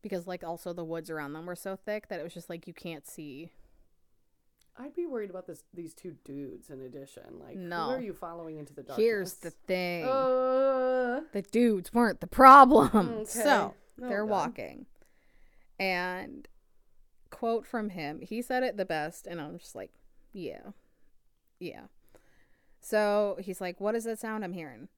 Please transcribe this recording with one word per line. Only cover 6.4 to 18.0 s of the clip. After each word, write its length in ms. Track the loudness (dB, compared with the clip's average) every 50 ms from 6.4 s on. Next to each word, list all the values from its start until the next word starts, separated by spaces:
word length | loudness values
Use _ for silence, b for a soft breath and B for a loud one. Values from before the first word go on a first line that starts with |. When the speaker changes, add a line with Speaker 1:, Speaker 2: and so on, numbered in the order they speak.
| -12 -12 -14 -16 -18 -18
Speaker 2:
in 100 | -16 -16
addition. 580 | -16 -16 -14 -16 -18 -16 -18 -20 -20 -18 -18 -18 -18
Like, 120 | -16 -14 -12
Speaker 1:
No. 280 | -10 -8 -6 -4 -4 -4
Speaker 2:
who 40 | -4
are 40 | -4
you 120 | -6 -8 -10
following 440 | -10 -12 -12 -12 -12 -12 -12 -12 -12
into 160 | -14 -16 -16
the 80 | -18 -14
darkness? 200 | -10 -2 0 2
Speaker 1:
Here's 300 | 2 2 0 -4 -6 -10
the 160 | -12 -14 -16
thing. 560 | -16 -16 -6 -4 -4 -2 -2 -4 -4 -4 -2
Speaker 2:
Uh. 1160 | -2 0 0 0 0 0 0 0 0 0 2 2 2 2 0 0 0 0 0 0 -2 -4 -6 -8 -8 -8
Speaker 1:
The 80 | -10
dudes 500 | -8 -2 2 4 4 4 4 0 -4 -2 0
weren't 260 | 2 2 2 0 -4
the 60 | -10 -10
problem. 840 | 4 10 12 12 12 12 12 12 10 6 6 6 4 4 2 2
Speaker 2:
Okay. 160 | -2 -6 -8
Speaker 1:
So, 480 | -6 -4 0 4 4 4 4 2 -2 -6 -14 -20 _ -20 -14
Speaker 2:
Oh, 60 | -8 -6
Speaker 1:
they're 160 | -4 -4 -2
Speaker 2:
God. 60 | 0
Speaker 1:
walking. 560 | 0 0 -2 -2 -6 -10 -12 -12 -12 -16 -20 -20 -20 -20 -20 -20 _ _ _ -20 _ -20 -20 -20 _ -20 -20 -20 -10 -4
And 680 | -2 -2 -2 -2 -2 -4 -6 -8 -10 -12 -14 -18 -20 -20 -20 -20 _ _ _ -20 -20 _ -20 -20 -20 _ _ _ -20 -20
quote 340 | -12 -6 -4 -2 -2 -2 -4
from 240 | -6 -8 -6 -6 -6
him, 320 | -8 -8